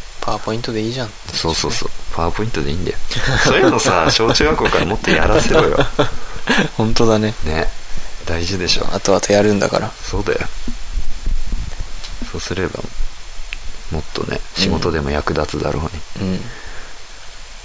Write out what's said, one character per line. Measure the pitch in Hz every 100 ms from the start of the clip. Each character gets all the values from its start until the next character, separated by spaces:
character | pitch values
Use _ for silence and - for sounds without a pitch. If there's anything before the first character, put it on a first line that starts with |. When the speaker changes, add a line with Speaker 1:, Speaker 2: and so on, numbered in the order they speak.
| - -
Speaker 1:
パ | -
ワ | 110
ー |
ポ | -
イ | 110
ン |
ト | 123
で | 110
い | 110
い |
じ | 131
ゃ |
ん | 110
っ |
て。 | - - -
Speaker 2:
そ | 82
う |
そ | 78 73
う |
そ | - -
う。 | - -
パ | - 82
ワ |
ー | 90
ポ |
イ | 113
ン |
ト | 98
で | 71
い |
い | 82
ん |
だ | -
よ。 | - - - - 123
そ | - 135
う |
い |
う | 370
の | 120
さ、 | - 90 80
Speaker 1:
<laughs> |
Speaker 2:
小 | - 113
中 | -
学 | 147 151
校 | 113
か | 85
ら | 80
も |
っ | -
と | -
や | 80 101
ら | 104
せ | -
ろ | 160
よ。 | - - 139 - 135 - -
Speaker 1:
<laughs> | - - 214 170 -
本 | 110
当 | - 113
だ | 107
ね。 | 107 110
Speaker 2:
ね。 | 78 78 - - - - - -
大 | - 82
事 | 85 95
で | 85
し | -
ょ。 | -
Speaker 1:
後 | 98 -
々 | 95 -
や | 101
る | 104
ん | 101
だ | -
か | -
ら。 | 104 - -
Speaker 2:
そ | -
う |
だ | -
よ。 | - - - - - - - - - - - - - - - - - - - -
そ | -
う |
す | -
れ | 95 90
ば、 | - - - - - - - - - - - -
も | 78
っ | -
と | -
ね、 | - 67 - -
Speaker 1:
う |
ん。 |
Speaker 2:
仕 | 95
事 | 82 87
で | 80
も | 71
役 | 76 -
立 | 76 76 76
つ |
だ | 73
ろ | 69
う | 80 - - -
に。 | 95
Speaker 1:
う | 92
ん。 | - - - - - - - - - - - -